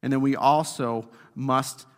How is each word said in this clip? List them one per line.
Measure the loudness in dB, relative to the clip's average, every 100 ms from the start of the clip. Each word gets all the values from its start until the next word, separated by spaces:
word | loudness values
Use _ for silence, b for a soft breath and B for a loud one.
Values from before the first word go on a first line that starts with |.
And | 0
then | 0
we | 2 2
also | 4 4 0 -4 -4 -4 -8 B B
must | -8 0 0 0 -10 -20